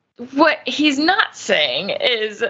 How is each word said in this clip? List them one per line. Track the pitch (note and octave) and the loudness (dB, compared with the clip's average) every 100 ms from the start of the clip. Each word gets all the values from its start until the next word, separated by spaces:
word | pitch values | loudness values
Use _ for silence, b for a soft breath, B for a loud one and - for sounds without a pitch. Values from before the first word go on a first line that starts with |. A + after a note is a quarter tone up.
| _ _ B3 | _ _ -10
what | C4+ D#4 - - | 4 4 4 -4
he's | B3+ D4+ C4+ | 0 0 2
not | D#4+ G4+ G4+ - | 0 0 -2 -4
saying | - F3+ D3 C3 F#3+ - | -2 0 0 -2 -4 -2
is | - A#3 G#3+ - - | 0 0 -4 -6 -8